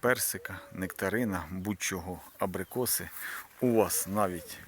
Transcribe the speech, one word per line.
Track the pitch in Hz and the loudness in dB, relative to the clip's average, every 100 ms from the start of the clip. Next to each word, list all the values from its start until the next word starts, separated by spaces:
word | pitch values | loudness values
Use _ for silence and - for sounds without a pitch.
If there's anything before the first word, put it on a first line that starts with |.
персика, | 120 123 - 95 - 90 - | 4 4 2 -2 -8 -12 -10
нектарина, | - 92 - 98 104 120 92 80 | -6 -6 -2 0 2 0 0 -4
будь-чого, | 95 95 104 - 95 92 87 - - | -6 -4 -2 -2 -4 -6 -10 -12 -2
абрикоси | 101 92 92 - 120 - 87 - - - - - | -2 -2 -4 -2 0 0 -2 -8 -8 -8 -12 0
у | 127 | 4
вас | 113 101 - - | 6 6 4 0
навіть | 101 98 90 82 - | 2 2 0 -8 -14